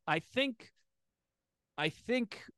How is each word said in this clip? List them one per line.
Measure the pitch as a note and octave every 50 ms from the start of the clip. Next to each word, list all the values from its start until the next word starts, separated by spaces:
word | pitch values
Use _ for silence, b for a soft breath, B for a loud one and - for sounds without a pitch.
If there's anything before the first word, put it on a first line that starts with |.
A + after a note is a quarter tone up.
| _
I | - D3+ E3
think, | - - - B3 C#4 C4+ A3+ - - - _ _ _ _ _ _ _ _ _ _ _ _ _ _ _ _ _ _ _ _ _ -
I | D3+ D#3+
think | - - - - A#3+ B3+ A#3 G3 - - - - -